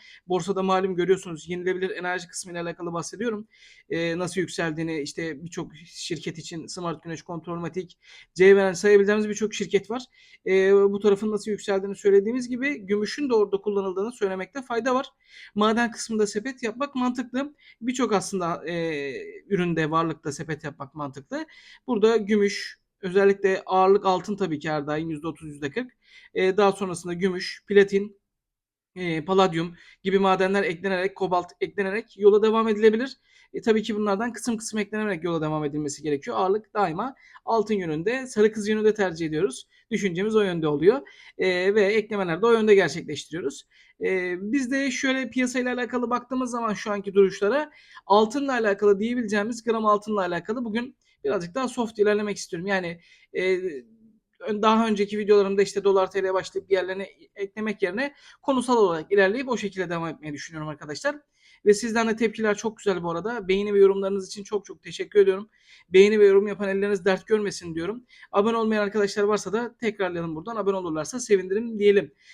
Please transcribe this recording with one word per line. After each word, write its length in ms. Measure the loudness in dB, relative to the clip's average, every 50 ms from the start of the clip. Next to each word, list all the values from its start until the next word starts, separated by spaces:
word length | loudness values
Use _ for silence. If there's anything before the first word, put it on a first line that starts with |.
| _ -20 -20 -14 _
borsada 360 | -4 -4 -2 -2 -2 -4 -2 0
malum 320 | 0 0 0 0 -2 -2
görüyorsunuz 540 | 0 2 2 2 0 -2 -8 -12 -12 -10 -10
yenilebilir 400 | -8 -6 -4 -4 -4 -2 -4 -6
enerji 380 | -6 -6 -6 -6 -6 -6 -8
kısmı 240 | -10 -14 -14 -12 -10
ile 80 | -10 -8
alakalı 340 | -8 -8 -8 -8 -8 -8 -6
bahsediyorum. 540 | -6 -8 -8 -8 -8 -6 -6 -6 -6 -10 _ _ _ -20 -20 _ _ _ -8
E, 280 | -6 -4 -2 -2 -2
nasıl 240 | -4 -6 -4 -4 -4
yükseldiğini, 600 | -4 -4 -4 -6 -6 -4 -4 -6 -6 -6 -6 -6
işte 440 | -8 -8 -8 -8 -8 -8 -8 -10 -14
birçok 260 | -12 -10 -10 -12 -12 -14 -20 -20
şirket 520 | -20 -16 -12 -10 -10 -10 -8 -8 -10 -12
için 300 | -12 -12 -14 -12 -12 -12
Smart 360 | -12 -12 -10 -8 -8 -8 -10 -10
Güneş, 180 | -12 -12 -12
Kontrolmatik, 800 | -12 -12 -12 -12 -10 -10 -8 -8 -8 -8 -8 -10 -10 -12 _ _ _ -20 -20 -20 -20 _ 2
C 220 | 6 8 8 8
veren 180 | 8 6 4 0
sayabileceğimiz 560 | 2 4 6 8 8 8 6 2 2 0 -2
birçok 240 | -2 -4 -4 -4 -4
şirket 360 | -4 -4 0 -2 -2 -2 -4
var. 120 | -10 -10 -10 -14 _ _ _ _ -20 -8 -2
E, 260 | 2 2 4 6 6 6
bu 260 | 6 6 4 2 2
tarafın 320 | 2 2 2 2 0 -2
nasıl 200 | -4 -4 -4 -4
yükseldiğini 440 | -6 -6 -4 -2 -2 -2 -2 -6 -6
söylediğimiz 540 | -2 2 4 6 6 6 4 0 -4 -4 -6
gibi 280 | -6 -4 -2 -2 -4
gümüşün 520 | -4 -4 -2 -2 -2 -2 -4 -4 -4 -2 2
de 40 | 2
orada 240 | 2 2 2 0
kullanıldığını 540 | -2 -2 -2 -2 -2 -2 -2 -2 -4 -4 -6
söylemekte 500 | -4 -4 -4 -2 -2 -4 -8 -8 -10 -10
fayda 340 | -8 -6 -4 -2 0 0 0
var. 120 | 0 -2 -6 _ _ _ _ -20 -20 -20 -6 0
Maden 360 | 2 2 2 2 2 0 -2
kısmında 360 | -4 -6 -8 -4 -2 0 0
sepet 360 | 0 -2 -4 -6 -8 -8 -8 -8
yapmak 320 | -8 -6 -6 -6 -6 -2
mantıklı. 600 | -2 -2 -2 -2 -4 -6 -6 -4 -6 -6 -6 -10 _ _ _ _ _
Birçok 320 | -6 -6 -2 -2 0 2 0
aslında, 540 | 0 0 -2 -4 -4 -4 -4 -4 -6 -6
e, 460 | -6 -6 -4 -4 -4 -4 -4 -4 -6 -8 -8 -10 -14 -16 -16 -8
üründe, 440 | -4 -2 0 0 0 0 0 0 0
varlıkta 400 | 0 0 0 0 -4 -6 -8 -8
sepet 320 | -8 -8 -8 -8 -8 -8 -8
yapmak 320 | -10 -12 -12 -14 -14 -12
mantıklı. 500 | -10 -10 -10 -10 -14 -14 -10 -10 -10 -10 -10 -16 -20 -20 -20 -20 -12 _
Burada 300 | -4 0 2 4 4 4
gümüş, 600 | 4 2 2 2 2 2 0 -2 -4 -10 -12 -16 _ _ _ _ _
özellikle 600 | -6 -2 2 4 6 4 4 4 2 0 0 0 -2
ağırlık 400 | 0 2 4 6 6 4 4 4
altın 300 | 2 0 0 -2 -4 -6
tabii 240 | -4 -4 -4 -4 -4
ki 100 | -4 -4
her 180 | -4 -4 -2
daim 220 | -4 -4 -4 -4 -6
yüzde 180 | -6 -8 -8
otuz, 220 | -8 -10 -10 -12 -16
yüzde 220 | -10 -8 -8 -6
kırk. 260 | -6 -6 -8 -8 _ _ _ _ -20 -20 -18 _ -4
E, 240 | 0 0 2 2
daha 140 | 4 2 2
sonrasında 420 | 2 0 -4 -6 -8 -8 -8 -8 -4
gümüş, 500 | -2 -2 -2 -2 -4 -6 -10 -12 -10 _
platin, 540 | 2 6 6 6 6 4 -2 -2 -4 -10 _ _ _ _ _ _ _ _ _ _ _ _ _ _ _ -12
e, 300 | -8 -6 -4 -4 -4 -2
paladyum 500 | 0 2 4 4 4 2 -2 -4 -6 -8 -14 -20 -20 -18 _ -2
gibi 160 | 0 2 2
madenler 440 | 4 4 2 2 2 2 2 0 0
eklenerek, 520 | 0 -2 -4 -4 -4 -2 -2 -2 -4 -4
kobalt 360 | -4 -2 0 0 -2 -2 -4 -8 -8
eklenerek 560 | -8 -6 -4 -4 -4 -4 -4 -6 -8 _ _
yola 260 | 4 6 6 6 6 6
devam 240 | 4 4 2 2
edilebilir. 500 | 2 2 4 6 6 6 4 0 -6 -10 _ _ _ _ _ _ _ -12
E, 80 | -4
tabii 220 | 0 0 2 2 0
ki 120 | -2 -4
bunlardan 380 | -2 -2 0 -2 -2 -2 -6 -8
kısım 240 | -8 -6 -4 -4
kısım 220 | -4 -6 -6 -6 -6
eklenerek 440 | -6 -4 -4 -4 -4 -4 -4 -4 -4
yola 180 | -4 -2 -2
devam 240 | -2 -2 -2 -2 -4
edilmesi 380 | -4 -4 -4 -6 -6 -8 -6 -4
gerekiyor. 340 | -4 -4 -4 -4 -4 -4
Ağırlık 360 | -2 0 0 0 -2 -4 _ -4
daima 420 | -2 -2 -2 -2 -4 -6 -8 -10 _ _ _ -20 -12 -6
altın 280 | -2 0 0 0 0 -2
yönünde, 540 | -2 -2 -2 -4 -2 -2 -2 -2 -4 -4
sarı 240 | -4 2 4 4 4
kız 160 | 2 0 -2
yönünde 260 | -2 0 2 2 2 2
tercih 320 | 2 0 -2 -2 -4 -4
ediyoruz. 420 | -4 -2 -2 -2 -2 -4 -8 -16 _ _ _ _ -6
Düşüncemiz 440 | -4 -2 -2 -2 -2 -2 -2 0 2
o 60 | 2
yönde 260 | 2 2 0 0 0
oluyor. 340 | 0 0 2 4 4 4 4 0 -12 -20 -20 -20 -12 -6
E, 380 | -2 0 0 0 2 2 2 2
ve 100 | 4 4
eklemeler 560 | 2 2 0 -2 -2 -2 -4 -2 -2 -2 2
de 40 | 4
o 60 | 4
yönde 240 | 4 4 6 6 6
gerçekleştiriyoruz. 920 | 6 6 4 0 -4 -8 -8 -8 -10 -10 -10 -8 -8 -6 -8 -8 -10 -16 _ _ _ _ _ _ -6 -4
E, 320 | -2 -2 -2 -2 -4 -4 -6
biz 320 | -4 -2 -2 -2 -2 -2
de 200 | -2 -2 -2 -2
şöyle 380 | -2 -2 -2 0 0 -2 -2 -4
piyasayla 440 | -2 -2 -2 0 0 -2 -2 -2 -2
alakalı 360 | -4 -4 -4 -4 -4 -2 -2
baktığımız 420 | -4 -4 -6 -6 -6 -4 -4 -4
zaman 220 | -4 -4 -4 -4 -4
şu 180 | -4 -4 -6
anki 220 | -6 -6 -6 0 4
duruşlara 580 | 4 4 4 4 0 0 0 0 0 -2 -6 -10 _ _ _ -20 -8 0
altınla 480 | 4 4 4 4 4 0 -2 -2 -2 -2
alakalı 460 | 0 0 0 0 4 4 4 4 4
diyebileceğimiz 640 | 2 -2 -2 -2 -2 -2 0 -2 -2 -2 -6 -6 -4
gram 220 | -2 -2 0 2
altınla 360 | 2 2 2 0 -2 -2 -2
alakalı 440 | -2 -2 -2 -4 -4 -6 -6 -6 -6
bugün 300 | -4 -4 -4 -6 -8 -12 _ _ _ _ _ -4
birazcık 320 | -4 -2 -2 -4 -6 -6
daha 120 | -4 -4
soft 320 | -4 -4 -4 -6 -4 0 0
ilerlemek 380 | 2 2 2 0 0 -4 -6
istiyorum. 300 | -8 -10 -10 -10 -8 -4
Yani... 320 | -2 -2 -2 -2 -4 -8 -12 _ _ _ _ _ _ -6
e, 260 | -2 0 0 0 0 -2 -6 -8 -10 -14 _ _ _ _ _ _ _ _ _ _ -12
ön-, 220 | -8 -6 -4 0
daha 260 | 2 4 4 4 4
önceki 300 | 2 2 0 -2 -2 -4
videolarımda 440 | -2 2 4 6 6 6 4 2 0
işte 220 | 0 0 0 0 2
dolar 280 | 2 4 4 2 0
T 120 | 0 -2 -2
L'ye 100 | 0 0
başlayıp 380 | -2 -2 -4 -8 -8 -4 0
yerlerine 380 | 0 0 0 -2 -6 -8 -8 -12 -14 _ -20 _ _
eklemek 460 | -10 -10 -10 -8 -6 -6 -6 -4 -2
yerine 320 | -2 -2 -2 -2 -4 -6 -8 _ -20 -20 -20 _
konusal 360 | -4 -2 0 0 2 2 4
olarak 340 | 4 4 4 2 0 -2 0
ilerleyip 380 | 4 4 4 4 2 0 -2 -4
o 80 | -4
şekilde 320 | -4 -4 -6 -6 -6 -6 -4
devam 180 | -4 -4 -4
etmeyi 260 | -6 -8 -10 -12 -12 -12
düşünüyorum 360 | -12 -12 -12 -12 -10 -10 -10
arkadaşlar. 460 | -10 -10 -10 -12 -8 -6 -4 -4 -4 -6 _ _ _ _ _ _ _ _ 4
Ve 80 | 4 4
sizden 340 | 4 2 -2 0 0 0
de 80 | 0 0
tepkiler 420 | 0 0 -2 -2 -2 -2 -2 -2
çok 200 | -2 -4 -8 -8
güzel 260 | -4 -2 -2 -2 -2 -2
bu 80 | -4
arada. 360 | -4 -4 -4 -6 -6 -6 -2
Beğeni 260 | -2 0 0 0 2 4
ve 60 | 6
yorumlarınız 480 | 6 6 6 4 -2 -2 -4 -4 -6
için 160 | -8 -12 -14 -10
çok 220 | -6 -6 -6 -6
çok 180 | -10 -18 -18 -16
teşekkür 360 | -12 -10 -10 -8 2 4 6
ediyorum. 300 | 6 6 4 0 -2 -12 _ _ _ _ -20 -20 _ 4
Beğeni 300 | 6 8 8 8 8 8
ve 60 | 8
yorum 220 | 8 8 6 4
yapan 220 | 2 -2 -4 -2 -2
elleriniz 360 | -2 0 0 0 -2 0 2
dert 220 | 0 0 0 0
görmesin 480 | 0 0 0 0 -2 -6 -8 -8 -8 -6
diyorum. 280 | -6 -6 -6 -6 -8 -12 _ _ -20 -12 -4
Abone 260 | 0 2 2 2 2
olmayan 260 | 0 0 0 0 0 0
arkadaşlar 400 | 0 0 0 0 0 0 0 0
varsa 300 | 0 0 0 -2 -4 -4
da 240 | -4 -4 -6 -8
tekrarlayalım 580 | _ -6 -6 -4 -2 -4 -4 -4 -4 -6 -6 -6
buradan. 200 | -8 -8 -8 -6
Abone 200 | -4 -2 -2 -2
olurlarsa 440 | -2 -2 -4 -4 -4 -6 -6 -8 -6
sevinirim 600 | 0 2 2 2 2 0 -4 -4 -4 -4 -2 2
diyelim. 340 | 4 6 6 4 4 0 _ _ _ -20